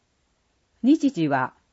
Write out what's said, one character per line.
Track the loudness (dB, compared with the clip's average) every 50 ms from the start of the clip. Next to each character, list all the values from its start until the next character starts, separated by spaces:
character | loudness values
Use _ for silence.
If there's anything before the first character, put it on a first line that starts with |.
| _ _ _ _ _ _ _ _ _ _ _ _ _ _ _ _ 0
日 | 2 2 2 2 -2
時 | -2 -2 -2 -2
は | -2 -2 -2 -4 -8 _ _ _